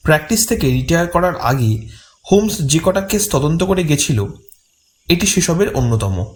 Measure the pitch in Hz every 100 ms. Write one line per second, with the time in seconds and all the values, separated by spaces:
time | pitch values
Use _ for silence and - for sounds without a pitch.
0 | - 151 - 226 - 233 135 127 131 165
1 | 175 175 180 170 123 135 113 110 - -
2 | - _ - 202 214 - 139 156 190 185
3 | 196 208 - 139 147 165 185 185 165 143
4 | - 113 98 - - _ _ _ _ _
5 | - 175 208 - 170 165 165 - 123 113
6 | 101 92 98